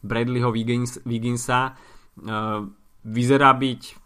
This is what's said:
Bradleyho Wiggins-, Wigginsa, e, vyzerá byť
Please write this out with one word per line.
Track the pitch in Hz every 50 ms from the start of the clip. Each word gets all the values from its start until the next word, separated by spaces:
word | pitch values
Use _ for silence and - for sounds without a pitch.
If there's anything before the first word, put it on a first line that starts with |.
Bradleyho | - 101 110 113 120 123 123 123 123 123
Wiggins-, | 113 117 110 117 120 120 123 120 - -
Wigginsa, | - 123 117 113 113 120 120 117 - - 123 123 131
e, | 131 - - - - - - _ - _ - - 107 110 107 110 110 107 107 104 98 101 _ _ _ _ - -
vyzerá | 110 110 120 123 123 139 135 143 135 135
byť | 127 135 131 123 117 - - - - -